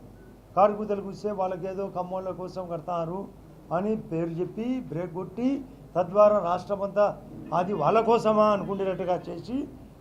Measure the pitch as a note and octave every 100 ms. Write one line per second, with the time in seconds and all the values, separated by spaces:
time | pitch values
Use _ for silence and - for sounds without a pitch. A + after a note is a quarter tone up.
0 | - - - - - F3 G#3 G#3 G#3 G3+
1 | F#3+ D#3+ G#3 G3+ F#3 F3+ F#3+ F#3+ G3 F3
2 | F3+ F#3+ F#3+ F3 F#3 F#3 F3+ E3+ D#3+ F3
3 | E3 F#3+ F#3+ - - - - D#3+ G#3 A3
4 | - E3 E3+ E3 F3 G#3+ A#3+ B3+ D3+ D3+
5 | F3+ E3 F#3 - B3+ C#4 - - - E3+
6 | F3 G#3 G#3 G#3 E3+ F#3 F#3 G3 G3 G3+
7 | G3+ - - - - D#3+ F#3 F3+ D3 A3
8 | A3 A3+ G#3+ G#3+ G#3+ G3+ E3 G3 F#3+ F3+
9 | F3+ F3 F3 F3 - C4 - - - -